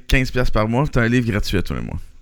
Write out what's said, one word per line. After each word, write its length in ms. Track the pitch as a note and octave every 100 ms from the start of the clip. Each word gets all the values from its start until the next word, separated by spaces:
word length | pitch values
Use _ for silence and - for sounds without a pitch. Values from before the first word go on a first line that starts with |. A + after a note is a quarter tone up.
| -
quinze 240 | C#3 B2
piastres 200 | B2+ A#2+
par 160 | A2+ A2
mois, 200 | A#2+ A2+
t'as 160 | B2
un 40 | A#2
livre 220 | B2 A2+
gratuit 280 | G2+ - G2
à 40 |
tous 140 | - B1+
les 60 |
mois. 180 | A#1 E2 - -